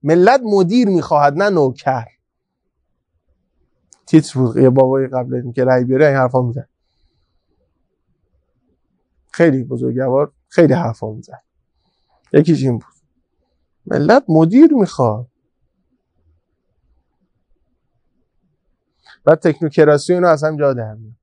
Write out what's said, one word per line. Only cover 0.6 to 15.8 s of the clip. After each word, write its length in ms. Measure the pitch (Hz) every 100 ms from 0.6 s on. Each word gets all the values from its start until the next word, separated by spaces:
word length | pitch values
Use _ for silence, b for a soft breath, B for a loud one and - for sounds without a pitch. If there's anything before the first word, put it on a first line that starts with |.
| 175 240 220
میخواهد 460 | 180 - 151 147
نه 160 | 143 202
نوکر. 560 | 180 135 127 - 131 113 _ _ _ _ _ _ _ _ _ _ _ _ _ _ _ _ _ _ _ _
تیتر 340 | 156 147 131
بود 180 | 127 113
یه 120 | 131
بابای 380 | 131 131 135 131
قبل 280 | 127 123 123
این 180 | 123
که 100 | 120
رای 200 | 127 127
بیاره 240 | 123 131 147
این 80 | 139
حرفا 260 | 127 131
می‌زد. 280 | 123 120 - _ _ _ _ _ _ _ _ 403 _ _ _ _ _ _ _ _ _ _ _ _ _ _ _ _ _
خیلی 320 | - 170 131
بزرگوار، 680 | 127 127 127 123 131 131 143 _ _
خیلی 260 | - 165
حرفا 380 | 131 170 113 110
می‌زد. 300 | 110 - - _ _ _ _ _ _ _ _ _
یکیش 300 | 147 151 160
این 140 | 131 117
بود، 160 | - _ _ _ _ _ _ _ _ _ -
ملت 380 | - 147 247 262
مدیر 440 | 160 165 233 320
می‌خواد. 540 | 285 190 - 120 107 120 _ _ _ _ _